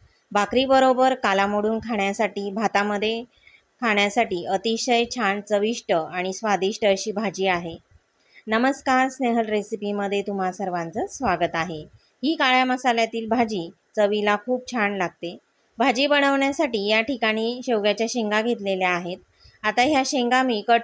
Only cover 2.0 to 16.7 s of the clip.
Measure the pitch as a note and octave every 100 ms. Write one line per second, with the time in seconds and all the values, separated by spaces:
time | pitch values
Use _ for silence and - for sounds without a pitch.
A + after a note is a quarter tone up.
2 | G3 G3+ G#3 G3+ G3+ G3 G#3 G3+ G#3 G3+
3 | G#3+ A3+ A#3+ _ _ _ _ _ A#3 G3+
4 | G3+ A#3+ G#3 F3+ E3+ F#3+ A3+ A3+ - A#3
5 | A#3 B3 G3+ G#3 G3+ G#3 G#3+ A#3 - E3+
6 | D#3+ F3+ F#3 F#3 A3 F#3+ F#3+ G#3+ G#3+ F#3+
7 | A3 G3 G#3+ F3+ F#3+ F3 F3 E3+ _ _
8 | _ _ _ - - A3 B3+ C4+ - B3+
9 | C4+ C4+ B3 A#3 G#3+ G#3+ G3+ G#3+ G#3 G3+
10 | G3+ G3+ G3+ G3 F#3 F#3 F#3+ F3 E3 G3
11 | G4 - B3 F3 E3+ E3+ F3 D#3 D#3 -
12 | _ _ C4 D#4+ C4+ B3+ B3+ B3 B3+ A#3
13 | A3+ A3+ A3 A#3 A#3 G#3 E3 - _ -
14 | G#3 G#3 G#3 G#3 B3 B3+ B3+ A#3+ G3+ G3+
15 | E3+ - E3+ G#3+ _ _ _ - C4 A#3
16 | C#4+ C#4+ C#4 C#4 C4+ C#4 D4